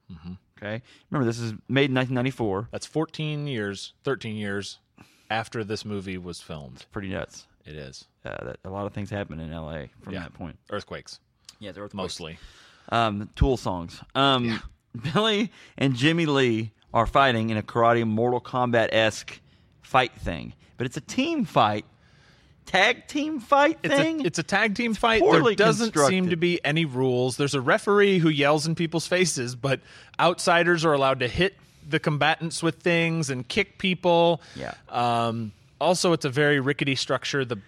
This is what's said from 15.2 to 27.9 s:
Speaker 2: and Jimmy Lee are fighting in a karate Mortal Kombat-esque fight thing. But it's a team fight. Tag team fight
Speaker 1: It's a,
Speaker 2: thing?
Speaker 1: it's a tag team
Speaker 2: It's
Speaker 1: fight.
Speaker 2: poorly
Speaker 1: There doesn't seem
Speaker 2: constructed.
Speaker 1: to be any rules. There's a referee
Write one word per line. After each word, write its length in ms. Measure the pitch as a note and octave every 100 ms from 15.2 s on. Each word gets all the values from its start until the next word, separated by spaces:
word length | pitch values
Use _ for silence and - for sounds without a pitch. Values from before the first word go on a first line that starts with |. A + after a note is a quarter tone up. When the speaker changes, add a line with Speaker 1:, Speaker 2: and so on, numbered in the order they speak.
| A3 G#3 A#3+ - - -
Speaker 2:
and 160 | C3+
Jimmy 320 | A#2+ D3+ E3 D#3
Lee 460 | C3+ B2+ A2 A2+ _ _
are 140 | A#2 A2
fighting 440 | C#3+ C3+ A2+ A2+
in 60 | A2
a 40 |
karate 420 | - A#2+ A#2 A#2
Mortal 360 | A2+ G#2+ A#2+ A#2+
Kombat-esque 1000 | - B2+ B2 A#2 A2 A2 A2 - - - _ _ _ _
fight 300 | - B2+ B2+ -
thing. 380 | - D#2 A#1 - _ -
But 100 | B2
it's 100 | D3+
a 40 |
team 420 | - - D#4 D#4+
fight. 400 | F3+ D3 G#2+ G#2+ - _ _ _ _ _ _ _ -
Tag 400 | F#3+ - - -
team 320 | D4 D4+ D4+
fight 400 | G#3+ C#4 D4 D#4+
Speaker 1:
It's 100 | -
a, 20 | C#4
Speaker 2:
thing? 280 | D#4+ D#4+
Speaker 1:
it's 140 | G3+ -
a 20 |
tag 320 | - G3 A3
team 180 | G3 A#3
Speaker 2:
It's 60 | G#3
Speaker 1:
fight. 220 | A#3 A3
Speaker 2:
poorly 340 | C#3 D#3+ A3+
Speaker 1:
There 120 | G3+ A3
doesn't 220 | G#3+ A3+
seem 40 |
Speaker 2:
constructed. 380 | D#3 C#3 F#3 F3+
Speaker 1:
to 60 | E3+
be 280 | F3 F3
any 220 | C#3 D#3 D#3
rules. 500 | B2+ C3 B2 B2+ A#2+
There's 180 | C#3
a 60 | C#3
referee 580 | B2+ G#3 G#3+